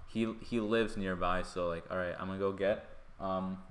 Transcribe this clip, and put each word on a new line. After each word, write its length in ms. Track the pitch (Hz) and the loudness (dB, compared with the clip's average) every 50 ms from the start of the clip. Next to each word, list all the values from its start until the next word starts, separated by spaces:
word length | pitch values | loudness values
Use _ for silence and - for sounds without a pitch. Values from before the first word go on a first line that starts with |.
| - - | -12 -4
He, 260 | - 113 113 110 110 110 | 0 0 2 2 0 -4
he 180 | - - 120 117 | -6 -2 0 0
lives 340 | 107 104 113 113 113 104 - | 2 4 4 4 4 4 2
nearby, 460 | 104 98 95 92 87 90 87 90 90 90 | -2 0 0 0 2 2 2 2 2 0
so, 240 | - - 90 87 87 | -2 -2 -2 0 0
like, 220 | 85 85 - - | 0 -2 -4 -4
"All 60 | 92 92 | -2 -2
right, 180 | 90 87 82 - | -2 -2 -2 -4
I'm 100 | 92 95 | -4 -4
gonna 120 | 95 95 | -2 0
go 120 | 98 98 95 | 0 0 2
get, 320 | 95 98 98 107 - - - - - - - - - | 2 4 2 2 2 0 -10 -14 -14 -16 -16 -12 -6
um, 420 | 95 95 95 92 92 92 95 92 - - | -2 0 0 0 0 0 -4 -6 -6 -4